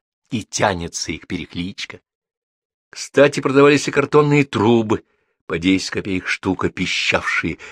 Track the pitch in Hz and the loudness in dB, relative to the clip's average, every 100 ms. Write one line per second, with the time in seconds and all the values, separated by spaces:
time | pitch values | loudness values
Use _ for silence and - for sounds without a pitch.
0 | _ _ - 110 - - 107 87 85 - | _ _ -10 -10 -8 -2 -2 -2 -6 -10
1 | - 80 - 90 71 92 90 - - - | -10 -10 -10 -10 -10 -8 -10 -10 -16 -16
2 | _ _ _ _ _ _ _ _ _ - | _ _ _ _ _ _ _ _ _ -16
3 | - - 143 143 139 135 143 143 - 143 | -2 4 4 4 0 4 6 4 0 -2
4 | 139 147 147 147 139 110 104 117 107 104 | 2 2 4 2 2 2 4 4 2 -4
5 | _ _ _ _ - 85 90 95 - 104 | _ _ _ _ -10 -2 2 0 -2 -8
6 | 98 92 - - 95 90 92 - 90 - | -6 -6 -6 -6 -4 -2 -4 -4 -6 -4
7 | - - - - 85 76 - | -2 -2 -2 -4 -6 -8 -14